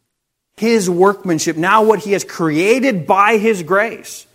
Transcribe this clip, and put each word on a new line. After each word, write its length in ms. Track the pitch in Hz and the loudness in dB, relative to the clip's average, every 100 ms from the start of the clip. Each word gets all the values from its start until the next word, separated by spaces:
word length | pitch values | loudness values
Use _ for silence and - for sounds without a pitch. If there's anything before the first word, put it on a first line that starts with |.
| _ _ _ _ _ - | _ _ _ _ _ -6
His 340 | 226 226 185 | 0 0 0
workmanship, 640 | 175 190 196 185 160 170 160 | 2 2 2 -2 -2 -2 -2
now 280 | 180 214 | 0 2
what 160 | 220 208 | 2 0
He 120 | 202 | -2
has 100 | 196 | -4
created 840 | - - 165 151 190 254 262 196 147 | -4 -4 -2 0 2 2 0 -2 0
by 320 | 190 202 233 | 2 2 2
His 240 | 220 202 | 0 -2
grace, 640 | 156 190 226 - - - - | -2 -2 -2 -6 -16 -20 -20